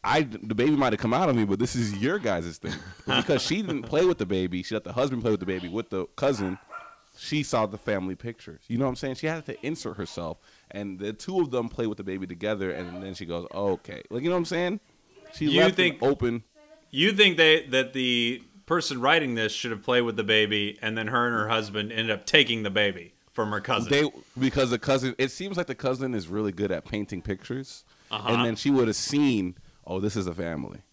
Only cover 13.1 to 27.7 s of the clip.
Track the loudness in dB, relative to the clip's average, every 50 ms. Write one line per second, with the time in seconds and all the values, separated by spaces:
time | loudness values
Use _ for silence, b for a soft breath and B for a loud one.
13.1 | -10 -10 -8 -6 -6 -6 -6 -8 -6 -2 0 0 0 -2 _ -12 -16 -16 -12 -8
14.1 | -8 -4 -2 0 0 0 0 -2 -2 -2 -2 -2 -2 -4 _ _ _ _ _ _
15.1 | _ -20 -20 -20 -8 -2 0 4 6 6 6 6 6 4 2 2 2 2 2 2
16.1 | 2 4 0 -2 -2 -2 -8 _ _ -20 -20 _ -20 -20 _ _ 0 2 2 4
17.1 | 6 6 6 6 8 6 8 8 8 6 4 2 0 0 0 2 -2 -2 0 2
18.1 | 2 2 2 0 -2 -4 -10 _ _ -20 _ 0 0 0 0 -2 -4 0 4 4
19.1 | 4 4 4 0 0 0 0 -2 -2 -4 -4 -4 -6 -6 -2 2 2 4 4 2
20.1 | 0 -2 2 4 4 4 4 4 2 0 0 -2 -4 -4 -6 -4 -4 -2 -4 0
21.1 | 0 2 2 2 2 0 0 2 0 0 -2 -2 -4 -6 -6 -4 -4 -4 -2 -2
22.1 | -2 -4 -4 2 4 4 4 4 0 -2 -2 0 2 2 2 2 0 -4 -12 -16
23.1 | _ _ _ _ _ -4 -2 -2 -2 -4 -2 0 0 0 2 2 2 2 2 2
24.1 | -2 -10 -20 _ _ 0 0 0 4 2 2 2 2 -2 2 2 2 2 2 -2
25.1 | 0 0 -2 -2 -2 -6 -8 -6 -4 -4 -4 -4 -6 -4 -2 -2 -2 0 -2 -2
26.1 | -2 -4 -4 -4 -2 -2 -2 -2 0 0 -2 0 0 -4 -4 -6 -4 -4 -4 -4
27.1 | -6 -8 -4 -4 -6 -6 -6 -8 -8 -8 -8 -10